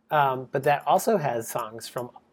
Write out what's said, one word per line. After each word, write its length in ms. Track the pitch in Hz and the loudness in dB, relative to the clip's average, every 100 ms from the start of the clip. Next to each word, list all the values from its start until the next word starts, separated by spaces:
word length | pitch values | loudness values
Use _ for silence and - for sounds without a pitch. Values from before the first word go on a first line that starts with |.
| - | -2
um, 380 | 156 139 131 127 | 2 2 0 -4
but 100 | 147 | -2
that 220 | 147 143 - | 2 2 4
also 300 | 180 240 214 | 2 4 0
has 320 | 147 120 113 | 0 -4 -4
songs 400 | - 110 113 - | -6 -8 -10 -10
from 220 | 127 123 - _ | -8 -10 -12 _